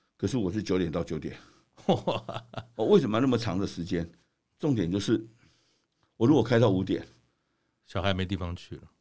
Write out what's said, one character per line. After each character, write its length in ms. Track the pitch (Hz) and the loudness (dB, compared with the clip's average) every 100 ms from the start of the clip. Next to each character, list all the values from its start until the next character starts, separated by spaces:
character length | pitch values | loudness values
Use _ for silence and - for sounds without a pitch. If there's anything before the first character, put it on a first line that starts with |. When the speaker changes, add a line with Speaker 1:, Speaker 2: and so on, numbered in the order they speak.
| _ _ | _ _
Speaker 1:
可 100 | 98 | -2
是 100 | 127 | -2
我 160 | 92 | -2
是 100 | 107 | -2
九 140 | 95 95 | 0 0
点 120 | 85 | 0
到 120 | 87 | -4
九 160 | - 78 | -4 -6
点。 180 | 71 - - _ | -8 -12 -20 _
Speaker 2:
<laughs> 240 | _ - - | _ -4 0
哇。 580 | 156 - 113 - - - - - | 0 -2 -6 -8 -14 -12 -16 -12
Speaker 1:
哦， 100 | - 113 | -4 4
为 140 | 202 | 4
什 80 | 127 | 4
么 100 | 107 | 2
那 80 | 135 | 2
么 120 | 117 | 0
长 200 | 95 90 | 0 -2
的 80 | 95 | -4
时 180 | - | -6
间？ 240 | 85 87 85 - _ _ _ _ | -4 -4 -4 -12 _ _ _ _
重 160 | 156 | -2
点 160 | 117 82 | 0 0
就 100 | 98 | -2
是， 240 | 110 110 - _ _ _ _ _ _ _ _ - | 0 0 -2 _ _ _ _ _ _ _ _ 2
我 100 | 120 | 4
如 80 | |
果 80 | 147 | 4
开 160 | 113 117 | 4 4
到 120 | 113 | 4
五 140 | 92 | 2
点， 220 | 92 87 - _ _ _ _ _ _ _ - | 0 -4 -6 _ _ _ _ _ _ _ -10
Speaker 2:
小 160 | 92 | -4
孩 100 | 98 | -2
没 140 | 92 90 | -2 -2
地 100 | 92 | -4
方 180 | 87 | -6
去 220 | 87 - 73 | -10 -12 -18
了。 60 | - _ | -20 _